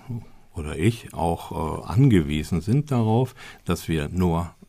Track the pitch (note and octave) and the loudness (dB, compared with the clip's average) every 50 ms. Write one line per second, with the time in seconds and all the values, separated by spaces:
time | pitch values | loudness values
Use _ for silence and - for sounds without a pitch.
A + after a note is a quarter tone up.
0 | - - A#2 A#2 - - - - - - - - D2 D#2 D2+ C#2+ E2+ A2+ A#2 - | -8 -10 -10 -10 -10 -14 -20 -20 -20 -16 -12 -10 -8 -6 -4 0 0 0 0 0
1 | - - - - D#2+ E2+ E2+ - - - - E2 D#2+ D#2 D#2 E2 - - E2+ G#2+ | -6 -12 -6 -4 -2 -2 -2 -4 -6 -8 -6 -6 -4 -4 -4 -6 -6 -2 2 4
2 | C#3 C#3 G#2+ F2+ D2+ C#2+ D2+ D2+ D2+ - F#2 E2 - - A#2 D3 D3 - C3 A#2+ | 6 8 6 6 4 4 0 -2 -2 -2 -2 -2 0 0 0 0 0 0 0 0
3 | A2+ A2 A2 A#2 C3 - - - - - - - _ - F2 E2+ - - E2 D#2 | 2 2 2 2 2 0 -4 -10 -18 -20 -20 -12 _ -4 -4 -4 -2 -2 -2 -2
4 | D2 D2 E2+ F2+ F#2 F2 E2 E2+ E2+ E2 - _ - | -2 -2 0 0 2 2 2 0 -2 -4 -8 _ -20